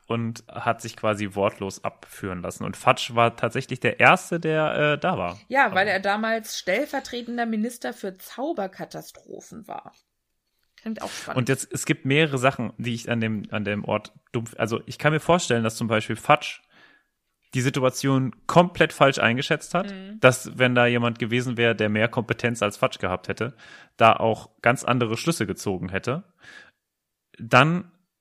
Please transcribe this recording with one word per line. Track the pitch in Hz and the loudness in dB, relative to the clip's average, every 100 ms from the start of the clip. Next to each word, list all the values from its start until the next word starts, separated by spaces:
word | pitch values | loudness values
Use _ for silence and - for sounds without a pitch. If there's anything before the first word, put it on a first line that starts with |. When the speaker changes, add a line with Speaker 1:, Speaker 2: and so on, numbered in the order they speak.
| - | -6
Speaker 1:
und | 117 113 113 - | -4 -4 -8 -12
hat | - 120 113 | -8 -4 -4
sich | 113 - | -6 -6
quasi | 110 104 104 98 | -2 -2 -4 0
wortlos | 101 - 95 - | 0 0 -8 -8
abführen | - - - - 101 90 | -10 -12 -16 -12 -8 -8
lassen. | 90 - | -8 -8
Und | 104 98 | -8 -2
Fudge | - 131 - | 2 2 0
war | 117 117 - | 2 2 2
tatsächlich | 120 127 - 127 | -4 -4 -6 -2
der | 117 - | -2 4
Erste, | 120 180 - 170 | 6 6 2 -6
der, | 160 156 156 - 147 | -2 0 0 0 0
äh, | 147 | 0
da | 180 127 | -2 -2
war. | 87 95 - | -4 -8 -4
Speaker 2:
Ja, | 262 254 | 0 2
weil | 185 208 | 2 0
Speaker 1:
Also | |
Speaker 2:
er | 190 | 0
damals | 196 214 220 226 220 - | 0 -2 -2 -4 -6 -8
stellvertretender | - 202 285 277 - 240 233 240 233 | -2 -2 -2 -6 -8 -10 -8 -4 -2
Minister | 220 226 240 247 | -2 -4 -6 -10
für | 233 196 185 | -8 -10 -10
Zauberkatastrophen | - - 285 294 190 - - 160 160 - - - - 76 - | -14 -8 -6 -4 -6 -8 -14 -14 -16 -20 -18 -18 -16 -18 -14
war. | - - - _ _ _ _ _ _ _ _ | -14 -16 -20 _ _ _ _ _ _ _ _
Klingt | 226 220 | -12 -10
auch | - | -10
spannend. | - - - | -12 -8 -4
Speaker 1:
Und | 120 | -2
jetzt, | 135 - | -2 -4
es | - - | -6 -4
gibt | - 131 | -4 0
mehrere | 143 160 135 | 0 0 0
Sachen, | 127 - 113 - | 0 0 -4 -6
die | 120 | -6
ich | 117 - | -6 -4
an | 117 | -2
dem, | 110 107 - | -2 -2 -4
an | 107 101 | -6 -4
dem | 104 | -4
Ort | - 107 - - _ | -2 -4 -4 -20 _
dumpf, | 120 113 - | -8 -8 -4
also | 110 113 - | -4 -4 -6
ich | - | -2
kann | 151 | 0
mir | 156 | 2
vorstellen, | - 175 - 120 110 | 4 2 4 0 0
dass | - | -2
zum | 113 | 0
Beispiel | 110 - 110 | 0 0 -2
Fudge | - 151 - - _ _ - _ _ _ _ _ _ 131 | 4 4 2 -12 _ _ -20 _ _ _ _ _ _ -2
die | |
Situation | 127 135 127 - 139 135 131 - - | 0 2 0 0 2 2 0 -4 2
komplett | 170 180 - 160 | 4 4 4 2
falsch | - 139 - | 6 4 6
eingeschätzt | 113 123 - 151 - | 2 2 0 -4 -2
hat, | 175 202 | -4 -4
Speaker 2:
Mhm. | 190 190 214 | -8 -14 4
Speaker 1:
dass, | 127 120 - - | 6 6 0 0
wenn | 127 123 | 2 4
da | 120 | 4
jemand | 120 120 113 | 4 0 -2
gewesen | 113 123 123 117 | -2 -2 0 2
wäre, | 117 113 | 2 2
der | 110 | 2
mehr | 107 117 | 2 0
Kompetenz | 127 107 - 120 120 | 0 -4 -2 -2 0
als | 104 - | -2 0
Fudge | 131 - | -2 -2
gehabt | 92 92 - | -4 -4 -4
hätte, | 95 113 - - - - - | -6 -6 -8 -20 -20 -12 4
da | 113 | 6
auch | - 113 107 - _ | 6 2 0 -6 _
ganz | 117 131 - | 0 2 2
andere | 123 117 110 | 0 0 -2
Schlüsse | - 165 101 | -2 -2 -2
gezogen | 92 - 92 87 | -4 -4 -4 -4
hätte. | 95 - 147 - _ - - - _ _ _ _ _ _ - | -4 -4 -4 -6 _ -20 -20 -20 _ _ _ _ _ _ -16
Dann | 113 127 151 180 - _ _ _ | 4 6 6 4 -4 _ _ _